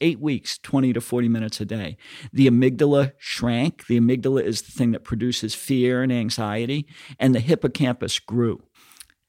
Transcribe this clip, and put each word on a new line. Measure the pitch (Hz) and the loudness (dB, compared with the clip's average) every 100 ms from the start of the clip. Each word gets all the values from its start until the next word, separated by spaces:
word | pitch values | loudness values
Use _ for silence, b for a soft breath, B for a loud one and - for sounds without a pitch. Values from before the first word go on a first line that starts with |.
eight | 165 117 | -2 0
weeks, | 151 120 - - | -2 -4 -6 -12
twenty | - 135 131 | -2 0 2
to | 117 | 0
forty | - 123 117 | -2 0 0
minutes | 113 110 - | 0 -2 -8
a | 104 | -6
day. | 110 85 - B B 127 | -6 -8 -12 B B -4
The | - 135 | 4 6
amygdala | 120 131 120 147 139 135 - | 6 4 4 4 4 0 -4
shrank. | - - 117 117 156 - - | -12 -4 -2 0 -2 -4 0
The | 120 | 2
amygdala | 117 127 131 135 | 4 2 0 0
is | 101 107 | 0 -4
the | - | -8
thing | - 120 | -2 0
that | 110 - | 0 -4
produces | 113 123 120 110 - | -4 -2 -4 -6 -8
fear | - 131 123 127 | -2 0 2 2
and | 131 | 0
anxiety. | 120 107 - 107 107 120 147 147 B B B | -2 -2 -4 -4 -4 -4 -4 -8 B B B
And | 131 | 2
the | 120 | 4
hippocampus | 120 160 131 - 127 120 - - | 2 0 0 0 0 0 -4 -6
grew. | - 117 117 - _ B B B B _ | -4 -2 0 -2 _ B B B B _